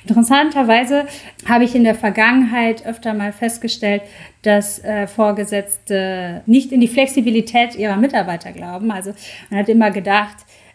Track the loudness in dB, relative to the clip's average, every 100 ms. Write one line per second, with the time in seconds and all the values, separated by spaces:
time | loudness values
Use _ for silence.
0 | -2 2 4 4 2 0 2 2 2 -2
1 | -2 -10 -18 -14 0 2 2 4 2 2
2 | -2 2 2 4 2 0 -2 -2 -6 -8
3 | -6 -4 -6 -4 -6 -4 -8 -4 -2 -2
4 | -4 -20 -20 _ 2 2 0 -6 -6 -6
5 | -6 0 0 0 -4 -4 -2 -6 -2 -4
6 | -2 -6 -8 -8 2 4 4 2 2 2
7 | 0 2 0 0 0 0 0 -2 -4 0
8 | 2 0 -2 -6 -10 -14 -12 -6 -4 -4
9 | -8 -12 -18 -20 -8 -4 2 4 4 0
10 | 0 -2 -2 -10 -20 _ _